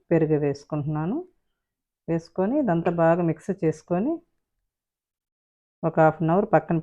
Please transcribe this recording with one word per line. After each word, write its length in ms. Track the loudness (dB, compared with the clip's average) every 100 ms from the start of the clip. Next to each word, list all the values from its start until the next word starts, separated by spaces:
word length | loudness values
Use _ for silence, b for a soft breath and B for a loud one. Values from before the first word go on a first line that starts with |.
| -2
పెరుగు 280 | 2 4 2 0
వేసుకుంటున్నాను. 840 | -4 -6 -6 -4 -4 -4 -6 -8 _ _ _ _ _ _ _ -6
వేసుకొని 500 | -6 -6 -6 -2 0
ఇదంతా 320 | 0 0 0
బాగా 300 | 2 2 2 0
మిక్స్ 200 | -4 -6 -4
చేసుకొని 500 | -4 -4 -4 -4 -2 -6 -10 _ _ _ _ _ _ _ _ _ _ _ _ _ _ _
ఒక 160 | -4 2
హాఫ్ 220 | 2 2
అన్ 60 | 0 0
అవర్ 140 | 2 0
పక్కన 240 | 0 -2